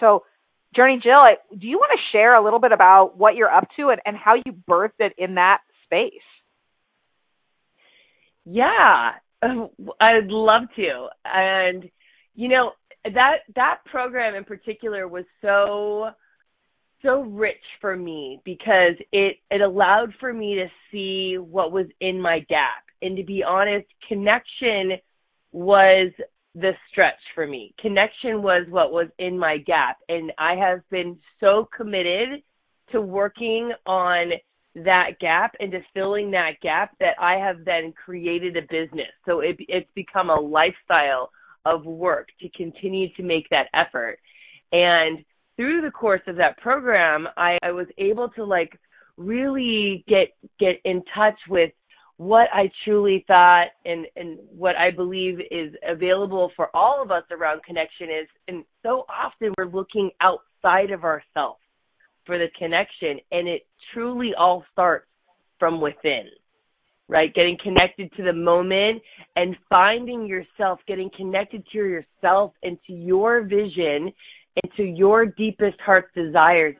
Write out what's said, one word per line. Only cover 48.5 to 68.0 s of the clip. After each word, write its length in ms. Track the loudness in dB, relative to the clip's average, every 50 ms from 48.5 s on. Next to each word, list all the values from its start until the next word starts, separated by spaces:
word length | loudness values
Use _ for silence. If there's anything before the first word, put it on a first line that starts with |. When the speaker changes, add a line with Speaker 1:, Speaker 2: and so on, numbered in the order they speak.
| -2 -2 -2 -4 _ _ _ _ _ _ _ _ _
Speaker 2:
really 880 | -16 -10 -8 -6 -4 -4 -4 -4 -4 -4 -4 -2 -2 -2 -4 -6 -6 -2 0
get, 260 | 2 2 2 0 _ _ _ -20 _ -2
get 220 | -2 -2 -2 -2 -4
in 200 | -4 -4 -4 -6 -8 -4
touch 240 | 0 0 0 0 _ -12 -6
with 220 | 0 0 0 0 _ _ _ _ _ _ _ _ _
what 320 | -14 -4 2 4 4 4 4 2
I 180 | 0 -2 -2 _ -8 -4
truly 400 | 0 0 2 2 2 0 0 0
thought 420 | 4 6 6 8 8 8 6 4 0 -6 _ -10
and, 220 | -10 -10 -8 -10 -14 _
and 220 | -16 -16 -14 -16 -18 -20 -20 -16
what 200 | -4 -2 -2 0
I 140 | 0 0 -2
believe 480 | -2 -2 -8 -8 -6 -6 -6 -6 -6 -8 -10 -12
is 220 | -10 -10 -10 -10 -12 -12 -8
available 640 | -8 -6 -4 -2 -2 0 -2 -2 -4 -2 -2 -4 -4 -2
for 180 | -6 -6 -4 -2
all 280 | 0 2 2 2 0 -4
of 80 | -4
us 140 | -4 -6 -6 -8
around 320 | -10 -6 -4 -4 -4 -6 -10
connection 420 | -10 -6 -6 -6 -6 _ -16 -12
is, 220 | -10 -8 -10 -10 _ _ _ _ -16
and 160 | -14 -14 -16 _ _ _ -6
so 220 | -4 -4 -4 -6 -10
often 440 | -10 -10 -10 -10 -10 -6 -6 -6 -4
we're 100 | -6 -8
looking 440 | -8 -6 -8 -10 _ -4 -4 -4 -4 -4 0
outside 680 | 0 0 0 0 _ _ _ _ 0 2 2 2 0 0
of 140 | -4 -6 -4
ourselves 560 | -4 -4 -4 -6 _ -6 -6 -4 -4 -6 _ _ _ _ _ _ _ _ _ _ _ _ _ _
for 140 | -8 -4 -4
the 80 | -4 -4 _ -8
connection, 600 | -8 -4 -2 -2 -4 -4 -8 -8 -8 -8 -8 -8 _ -8
and 180 | -6 -6 -4 -4
it 180 | -6 -8 _ _ _ _ _ -16 -12
truly 380 | -8 -8 -8 -6 -6 -6 -6 -2 2
all 260 | 2 2 2 0 -4 _ -4
starts 340 | 0 0 0 0 -2 _ _ _ _ _ _ _ _ _ _ _ -2
from 220 | -2 -2 -2 -2
within, 460 | -4 -6 -6 _ -4 -4 -4 -4 -6 -12 _ _ _ _ _ _ _ _ _ _ _ _ _ _ _ -2
right? 260 | 0 0 0 2 2
Getting 240 | 0 0 0 0 -4 -8
connected 500 | -2 2 2 2 2 -2 -8